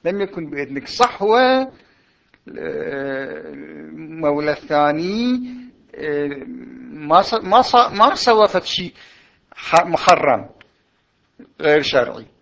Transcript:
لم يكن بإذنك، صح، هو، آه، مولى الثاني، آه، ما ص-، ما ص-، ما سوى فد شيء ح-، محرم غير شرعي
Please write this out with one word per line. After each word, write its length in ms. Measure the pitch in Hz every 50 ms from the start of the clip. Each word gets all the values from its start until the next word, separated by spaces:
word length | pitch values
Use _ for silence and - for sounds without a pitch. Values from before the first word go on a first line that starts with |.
| -
لم 160 | 170 202 202
يكن 280 | 196 190 - 170 165 147
بإذنك، 380 | 143 143 143 - - 277 -
صح، 340 | - - - 240 - - -
هو، 160 | 202 208 220 247 254 254 262 262 269 269 - _ _ _ _ _ _ _ _ _ _ _ _ _ _ - -
آه، 920 | - - 80 147 151 - - 143 139 139 139 135 135 135 - - - 156 156 147 139 147 147 156 151 156 156 160
مولى 580 | 156 160 156 160 160 160 147 147 151 151 151
الثاني، 1000 | 147 - - - 156 147 147 147 147 156 170 185 208 226 240 247 254 254 254 - - - - - _ _ _ _ -
آه، 480 | - - 156 147 143 147 143 139 135 - - - 127 127 123 127 127 127 123
ما 300 | 147 151 151 147 160 180
ص-، 220 | 196 - 233 220 214
ما 180 | 185 202 247
ص-، 300 | 247 - - 240 247 -
ما 240 | - 202 220 277 392
سوى 320 | - - 247 226 220 214
فد 160 | 202 196 185 -
شيء 300 | - - - 180 170 _ - - - - _ _ _ _ _ _ _
ح-، 340 | - - - - 160 165 180
محرم 640 | 170 165 - - 185 175 147 147 143 120 101 - - - _ - _ _ _ _ _ _ _ _ _ _ _ _ _ _ _ - _ _ -
غير 200 | 160 151 151 151
شرعي 440 | 139 - 156 131 120 120 117 113 113 _ _ _